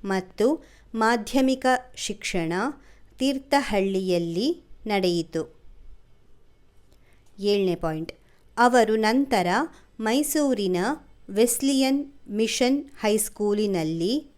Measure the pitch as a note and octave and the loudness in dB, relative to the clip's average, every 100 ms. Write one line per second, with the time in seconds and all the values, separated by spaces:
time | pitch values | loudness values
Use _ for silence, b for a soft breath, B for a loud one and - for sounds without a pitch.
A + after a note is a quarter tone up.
0 | G3+ F#3+ F#3 - A3 D#4 B B B A3+ | -4 -4 -6 0 0 0 B B B -2
1 | A3 A#3+ G#3+ C4 C4 C4 B3+ B3+ - - | 0 0 0 0 2 2 0 0 -2 -12
2 | - G3+ - F#3 E3 F3 A#3+ D4+ b b | -10 -8 -6 -4 -2 -2 -4 -6 b b
3 | b b C4 C4+ - C#4 C#4 G#3 G3 F#3+ | b b -2 -2 0 0 2 0 0 -2
4 | F#3+ F3 E3+ E3+ B3+ F4 - - A3 G3+ | 0 0 0 -2 -2 -4 -8 -16 -4 0
5 | F#3 E3+ E3 D#3+ D#3 - - - - - | 0 0 -2 -6 -8 -12 -20 -20 -20 -20
6 | - - - - - - - - - b | -20 -20 -20 -20 -20 -20 -20 -20 -20 b
7 | b b b - G3+ G3+ F#3+ E3+ E3 D#3+ | b b b -6 0 2 2 0 -2 -4
8 | E3 - b b b - A#3+ B3 G#3+ A3 | -8 -12 b b b 2 4 6 4 2
9 | G#3+ B3 C#4 A3 F3 G3 D#4+ b b _ | 2 2 2 2 2 0 -2 b b _
10 | A3 B3 D4 D#4+ C#4+ B3 G3 F3+ G3 D4+ | -2 0 0 0 0 0 0 0 0 -4
11 | - - - G3 A#3+ - C4+ C#4 C4 C4+ | -8 -20 -8 0 2 2 0 2 2 0
12 | C#4 - - G3+ A3 - B3+ C#4 D#4 - | -4 -14 -10 -4 -2 0 0 0 -4 -4
13 | G#3+ G#3+ A3 - G#3 G#3 G#3+ F#3 D#3+ E3 | 0 0 -2 -4 -2 0 0 -2 -2 -2
14 | E3+ C4+ - | -2 -2 -6